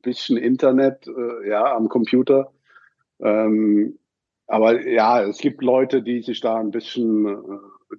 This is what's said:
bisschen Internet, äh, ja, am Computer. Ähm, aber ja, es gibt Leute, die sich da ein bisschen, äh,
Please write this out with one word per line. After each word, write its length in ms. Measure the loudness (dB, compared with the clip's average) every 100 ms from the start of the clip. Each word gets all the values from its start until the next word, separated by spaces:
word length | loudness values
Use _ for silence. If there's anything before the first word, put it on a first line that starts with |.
bisschen 360 | -8 -8 -2 0
Internet, 680 | 0 2 2 4 2 -2 -10
äh, 420 | -8 -8 -8 -4
ja, 260 | 0 0 0
am 140 | 0
Computer. 640 | 0 2 2 4 2 0 _ _ -20 _ _ _ _
Ähm, 760 | -2 0 2 2 2 2 0 -6 _ _ _ _ -4
aber 380 | 2 4 2 2
ja, 360 | 2 4 2
es 160 | 0 -2
gibt 220 | -4 -2
Leute, 380 | 2 2 2 0
die 200 | -2 -4
sich 180 | -6 -4
da 160 | -2 -2
ein 140 | -4
bisschen, 540 | -6 -8 -4 0 0 -2
äh, 680 | -4 -12 -16 -18 -20 _